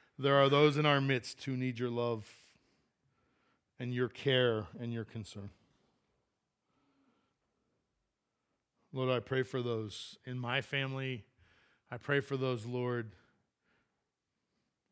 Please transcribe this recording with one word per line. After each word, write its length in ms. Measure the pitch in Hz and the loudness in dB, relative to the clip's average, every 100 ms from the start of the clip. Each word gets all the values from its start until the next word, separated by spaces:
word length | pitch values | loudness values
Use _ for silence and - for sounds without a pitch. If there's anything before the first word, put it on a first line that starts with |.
| _ - | _ -2
there 160 | 139 139 | 4 6
are 120 | 139 | 8
those 300 | 143 151 143 | 8 6 6
in 80 | 151 | 4
our 160 | 139 | 4
midst 420 | 135 131 - - | 4 0 -2 -8
who 140 | - 127 | -6 -4
need 220 | 127 117 | -4 -2
your 100 | 123 | -4
love 400 | 120 120 113 104 - - - _ _ _ _ _ _ _ _ _ _ _ - | -2 -2 -2 -6 -18 -20 -20 _ _ _ _ _ _ _ _ _ _ _ -10
and 140 | 123 | -6
your 160 | 123 123 | -2 -2
care 580 | - 139 131 123 110 98 - | -2 2 4 4 2 -2 -8
and 140 | 117 | -6
your 100 | 117 | -6
concern. 460 | 107 117 104 104 101 - _ _ _ _ _ _ _ _ _ _ _ _ 277 277 _ _ _ _ _ _ _ _ _ _ _ _ _ _ _ _ _ _ _ | -8 -10 -12 -12 -14 -16 _ _ _ _ _ _ _ _ _ _ _ _ _ _ _ _ _ _ _ _ _ _ _ _ _ _ _ _ _ _ _ _ _
Lord, 160 | 135 127 | -4 0
I 100 | 127 | 0
pray 220 | - 131 | 0 -2
for 220 | 123 131 | -2 -2
those 540 | 120 113 107 - - - - | -4 -4 -6 -10 -14 -16 -12
in 120 | 127 | -8
my 240 | 120 131 | -2 -2
family. 640 | - 139 135 135 131 123 - _ _ _ _ _ _ | -2 -4 -4 -4 -6 -8 -12 _ _ _ _ _ _
I 80 | 127 | -10
pray 220 | - 143 | 0 0
for 180 | 135 135 | 0 -2
those, 280 | 131 123 113 | -2 -2 -4
Lord, 460 | 123 123 120 110 - _ _ _ _ _ _ _ _ _ _ _ _ _ _ _ _ _ | -4 -2 -4 -6 -12 _ _ _ _ _ _ _ _ _ _ _ _ _ _ _ _ _